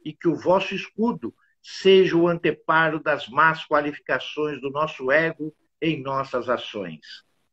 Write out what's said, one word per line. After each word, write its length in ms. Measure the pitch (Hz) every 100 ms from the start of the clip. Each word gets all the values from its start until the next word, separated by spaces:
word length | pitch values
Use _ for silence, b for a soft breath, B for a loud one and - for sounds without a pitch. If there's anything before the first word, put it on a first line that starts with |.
e 100 | 156
que 140 | 151 170
o 80 | 139
vosso 380 | 156 190 -
escudo 600 | 190 - - 233 175 110 - _ _
seja 540 | - - 190 190 180 165
o 120 | 175
anteparo 720 | 170 160 151 - 160 160 156
das 280 | 151 139 -
más 380 | 139 160 160 -
qualificações 920 | 151 147 147 - 131 - 147 151 139
do 80 | 135
nosso 420 | 139 156 - 131
ego 420 | 151 165 160 151 - _ _
em 200 | 156 143
nossas 480 | 135 135 131 127 117
ações. 760 | 120 - 107 87 78 - - _ _ _